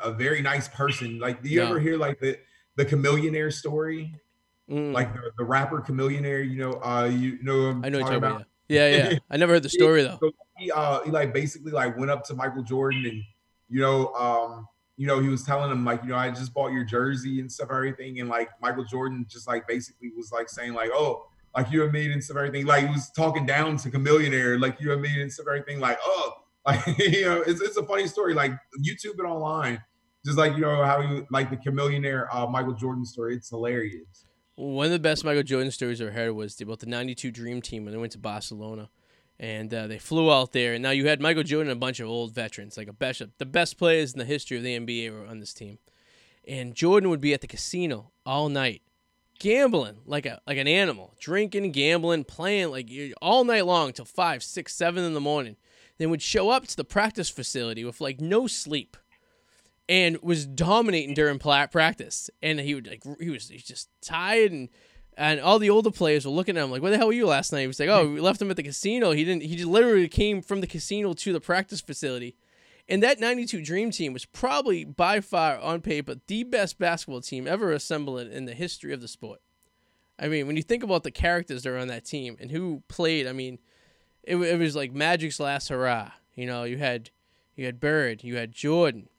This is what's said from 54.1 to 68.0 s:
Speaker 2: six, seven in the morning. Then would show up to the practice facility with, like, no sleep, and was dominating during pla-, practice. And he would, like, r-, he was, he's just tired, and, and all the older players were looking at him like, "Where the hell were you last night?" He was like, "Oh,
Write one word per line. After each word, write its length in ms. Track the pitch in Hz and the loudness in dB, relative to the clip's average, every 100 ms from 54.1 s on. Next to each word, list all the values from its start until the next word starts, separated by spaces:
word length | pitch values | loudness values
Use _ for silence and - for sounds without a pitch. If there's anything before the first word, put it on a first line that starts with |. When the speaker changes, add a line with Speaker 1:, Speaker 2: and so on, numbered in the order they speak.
| - 170 127 | -2 0 -2
Speaker 2:
six, 320 | - 180 - | -6 -10 -10
seven 300 | - 170 175 | -2 0 0
in 100 | 175 | -2
the 60 | 151 | -2
morning. 360 | 143 147 117 104 _ _ _ - | 0 -2 -2 -10 _ _ _ -4
Then 140 | 160 | -2
would 100 | 160 | -2
show 300 | - 208 196 | 0 2 4
up 160 | 254 - | 2 0
to 100 | - | -6
the 80 | |
practice 460 | 139 202 214 202 160 | -2 0 0 0 -6
facility 520 | - 127 135 117 113 | -6 -8 -6 -6 -6
with, 160 | 120 - | -8 -6
like, 180 | 139 135 | -6 -4
no 260 | 160 214 254 | 0 2 2
sleep, 480 | - 147 151 - - _ _ _ _ _ _ _ _ - | -2 -4 -6 -6 -16 _ _ _ _ _ _ _ _ 0
and 300 | 185 175 165 | 4 4 2
was 220 | 175 160 | 0 -2
dominating 720 | 139 131 170 220 226 170 143 | -2 -2 4 4 4 0 0
during 240 | 143 147 139 | 2 2 2
pla-, 280 | 151 143 143 | 2 2 4
practice. 600 | 170 160 - 113 - - - | 4 2 2 -8 -10 -10 -6
And 180 | 156 151 | -2 -2
he 140 | 143 | -2
would, 120 | 139 117 | -4 -8
like, 160 | 113 135 | -14 -14
r-, 100 | 147 | -8
he 120 | 165 | -6
was, 180 | 123 107 | -8 -10
he's 160 | 120 | -16
just 240 | - - - _ | -16 -16 -16 _
tired, 500 | - 165 185 226 208 | -8 -4 2 4 4
and, 160 | 151 123 _ _ - - - | 2 -8 _ _ -20 -18 -2
and 240 | 151 151 | 0 4
all 180 | 160 214 | 6 6
the 100 | 208 | 8
older 220 | 208 220 | 6 4
players 340 | - 165 151 | 2 4 4
were 60 | 135 | 2
looking 240 | 156 185 175 | -2 0 0
at 80 | |
him 60 | 135 | -2
like, 100 | 127 | -2
"Where 100 | 180 | 2
the 60 | 208 | 4
hell 120 | 226 | 4
were 40 | |
you 140 | 240 202 | 4 4
last 260 | 139 - | 4 2
night?" 100 | 143 | -2
He 40 | 131 | -2
was 120 | 131 | 0
like, 120 | 151 | 4
"Oh, 180 | 202 | 6